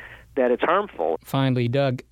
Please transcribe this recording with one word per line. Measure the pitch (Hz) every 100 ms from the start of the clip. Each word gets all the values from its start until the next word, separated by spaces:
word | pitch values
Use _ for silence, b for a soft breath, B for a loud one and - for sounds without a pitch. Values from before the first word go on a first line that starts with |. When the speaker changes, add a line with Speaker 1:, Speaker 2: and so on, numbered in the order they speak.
| B B B -
Speaker 1:
that | 123
it's | 120
harmful. | - 180 208 - 80 80
Speaker 2:
Finally, | - 143 135 127 120
Doug, | 135 139 127 -